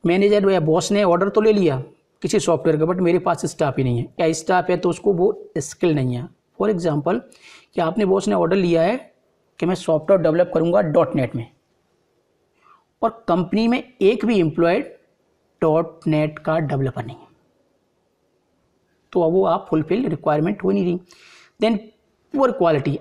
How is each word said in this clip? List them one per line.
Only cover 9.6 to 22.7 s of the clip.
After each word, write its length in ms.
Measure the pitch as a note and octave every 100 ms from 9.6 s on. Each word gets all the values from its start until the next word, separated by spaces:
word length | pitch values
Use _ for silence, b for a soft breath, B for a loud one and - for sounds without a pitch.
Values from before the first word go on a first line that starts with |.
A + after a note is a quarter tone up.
| E3
मैं 100 | F#3
सॉफ्टवेयर 460 | - D#3 D#3 F#3+
डेवलप 300 | D#3+ D#3+ F3
करूँगा 280 | F3 E3+ F#3
डॉट 340 | F3 D3+ D#3 D#3
नेट 200 | B2 B2
में, 160 | A2+ _ _ _ _ _ _ _ _ _ _ _ b b b _
और 240 | A3+ A3 -
कंपनी 400 | F3 F3+ G3+ A3+
में 260 | B3 - -
एक 240 | G3 A#3+ G#3+
भी 140 | G#3+
एम्प्लॉय 400 | D#3+ D#3 E3+ G3 - - _ _ _ _ _ _
डॉट 460 | D#3+ D#3 E3 - -
नेट 320 | D3+ D3+ D3+
का 200 | - D#3+
डेवलपर 460 | D3 C3+ C3+ B2 A2+
नहीं 120 | -
है, 100 | - _ _ _ _ _ _ _ _ _ _ _ _ _ _ _ _ _ _
तो 100 | F#3
अब 100 | E3
वो 140 | F3+ F#3+
आप 220 | - -
फुलफिल 380 | D#3+ D3+ G3+ C4
रिक्वायरमेंट 560 | D3 - D3+ D#3+ G3+
हो 80 | F#3+
नहीं 120 | G3+
रही। 160 | F3+ F3 - B B B B B
Then 160 | A3 G#3 - _ _ _ _
पुअर 180 | C#4+ C4
क्वालिटी, 480 | - E3+